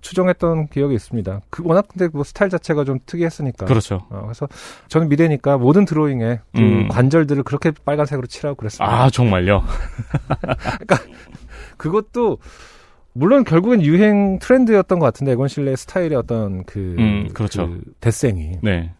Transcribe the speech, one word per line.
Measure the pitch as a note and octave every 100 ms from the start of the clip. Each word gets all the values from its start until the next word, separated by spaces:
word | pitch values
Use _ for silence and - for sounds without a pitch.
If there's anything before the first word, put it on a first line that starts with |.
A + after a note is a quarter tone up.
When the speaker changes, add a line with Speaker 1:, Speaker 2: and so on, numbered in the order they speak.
Speaker 1:
추종했던 | - F3+ F#3 F3+ E3+ D#3+ D3+
기억이 | - C#3+ B2
있습니다. | - A#2+ F#2+ G2 -
그 | -
워낙 | F3 E3 G3+
근데 | F3+ F3
뭐 | D3+
스타일 | C#3+ - G3+
자체가 | F3+ - D3+ C#3
좀 | C3 -
특이했으니까. | E3+ E3 - C#3+ A#2+ F#2
Speaker 2:
그렇죠. | A2 - F#2+ F#2
Speaker 1:
어, | G2
그래서 | G#2 A#2 C#3 - - - _
저는 | D#3 D#3+
미대니까 | C#3+ E3 D3 - C#3
모든 | B2 E3+ G3+
드로잉에 | D#3 D3+ C3 A2+ A#2+ - -
그 |
Speaker 2:
음. | A2 G2+ G2+
Speaker 1:
관절들을 | G#2 B2+ D#3+ D3+ C#3+
그렇게 | C3 C#3+ E3+ D3+ -
빨간색으로 | D3 D3 C#3+ A#2+
칠하고 | - D3 C#3
그랬습니다. | G#2+ - G2+ A#2
Speaker 2:
아, | C3+
정말요? | B2 A#2+ F#2 F2+ G2+
Speaker 1:
<laughs> | - - - - A2+ C#3+ - -
그러니까 | D#3 B2+ - - - - - - - - - - - -
그것도 | D#3 G3 G#3+ A#3 A#3 B2+ - - - - _ _ _
물론 | A#2+ D3+ C#4
결국엔 | A3+ D#3+ G3 A#3+
유행 | D3 E3+ G#3+ G3+ G3+ F#3+
트렌드였던 | - B3+ B3 G#3+ F#3 F#3
것 | C#3+
같은데 | - C3+
에곤 | B2 C3+
실레의 | C#3 C#3 C3
스타일의 | - G3 E3+ C#3+
어떤 | A2+ A#2 G#2 F#2
그, | F2+ G#2 F#2+ F2
Speaker 2:
음, | A2 G#2 G#2
그렇죠. | E2+ G#2+ G2+ E2+
Speaker 1:
그 | F2 - -
대생이. | - A2 C3+ G2 D#2+ F2+
Speaker 2:
네. | G#2+ F2+ E2 -